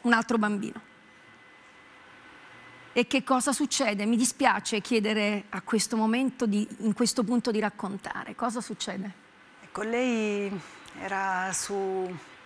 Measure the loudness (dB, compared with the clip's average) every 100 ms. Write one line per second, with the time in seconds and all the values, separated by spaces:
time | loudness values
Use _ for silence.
0 | 2 2 4 2 2 0 -6 -10 -18 -20
1 | -20 -20 -20 -20 -20 -20 -20 -20 -20 -20
2 | -20 -20 -20 -20 -20 -20 -20 -20 -2 0
3 | 2 2 2 2 2 0 0 0 0 0
4 | 2 2 2 4 4 4 0 -2 2 2
5 | 4 2 2 0 -4 -10 0 0 2 0
6 | 2 2 0 0 0 2 0 -2 0 2
7 | 2 2 2 2 2 0 -2 -4 -8 -6
8 | -8 -10 -10 -6 -4 -4 -6 -8 -8 -6
9 | -8 -12 -20 -20 -20 -20 -14 -8 -2 0
10 | 2 2 0 0 -2 -6 -10 -18 -18 -12
11 | -6 -2 -2 -2 -2 -4 -4 -2 -2 -2
12 | -4 -8 -14 -20